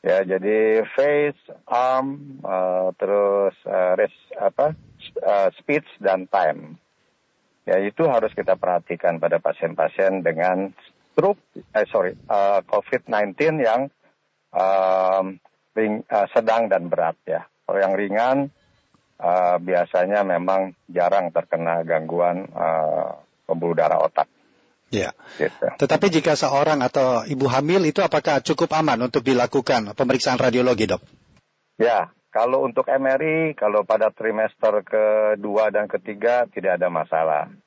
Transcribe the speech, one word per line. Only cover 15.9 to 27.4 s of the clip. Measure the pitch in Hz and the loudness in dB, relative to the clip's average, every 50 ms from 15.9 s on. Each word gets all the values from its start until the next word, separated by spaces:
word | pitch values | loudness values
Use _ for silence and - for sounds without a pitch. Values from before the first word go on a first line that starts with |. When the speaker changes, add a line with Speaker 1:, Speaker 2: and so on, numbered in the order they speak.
| 107 110 - _ | -2 -4 -6 _
Speaker 1:
eh, | - 107 101 - - | 0 0 0 2 0
sedang | 117 113 110 110 117 117 107 98 | 0 2 2 2 2 2 2 0
dan | 92 87 85 | -2 0 -2
berat, | 85 85 85 82 82 _ _ - | -2 0 0 -2 -2 _ _ -6
ya. | 82 80 - - _ _ _ - | -6 -6 -6 -10 _ _ _ -4
Kalau | 92 | 0
yang | 98 98 95 98 | 0 2 0 0
ringan, | 95 104 98 98 110 120 127 131 139 139 143 _ _ _ _ _ _ _ _ _ _ _ _ _ _ | -2 -2 -2 -2 0 0 2 2 0 -2 -4 _ _ _ _ _ _ _ _ _ _ _ _ _ _
eh, | 87 87 87 90 90 87 90 87 | -2 0 2 2 2 2 2 0
biasanya | 87 90 92 87 87 - - 92 90 95 101 104 101 | 0 0 0 0 0 0 0 0 0 2 2 0 2
memang | 95 90 85 87 90 95 95 95 92 87 _ _ _ | 2 0 0 0 0 0 0 -2 -4 -8 _ _ _
jarang | 87 90 87 87 95 98 92 85 | -2 0 0 2 2 0 0 0
terkena | 82 85 - _ - 82 82 82 82 85 82 | -4 -4 -4 _ -4 -4 -2 -2 -2 -2 -2
gangguan, | 85 82 80 80 80 85 85 87 87 87 90 95 - | -2 -2 -2 -2 -4 -2 0 0 0 0 -2 -8 -10
eh, | - - 85 82 82 80 78 78 78 78 76 76 73 73 - _ _ _ _ | -8 -4 -2 -2 0 0 -2 -2 -2 -2 -4 -6 -8 -14 -18 _ _ _ _
pembuluh | - 82 82 82 85 85 | -6 -4 -2 -2 -2 0
darah | 82 80 76 82 82 | 2 2 2 2 2
otak. | 78 73 _ - 73 _ _ _ _ _ _ _ _ _ _ _ _ _ | 2 0 _ 0 -2 _ _ _ _ _ _ _ _ _ _ _ _ _
Speaker 2:
Ya. | - 104 90 - - _ - - - | -4 -4 -4 -4 -8 _ -20 -20 -6
Speaker 1:
Gitu. | - 78 - - - - - - | -4 -4 -4 -2 -4 -4 -4 -2
Speaker 2:
Tetapi | - 143 131 165 151 202 202 | -2 0 0 2 2 2 2
jika | 165 160 139 170 151 - | 2 2 2 2 0 0
seorang | - 135 139 139 147 156 156 143 | 0 0 0 2 2 2 0 0
atau | 127 127 - 143 131 127 127 117 110 - | 0 0 0 2 2 2 2 0 -2 -4
ibu | 147 131 | -4 -2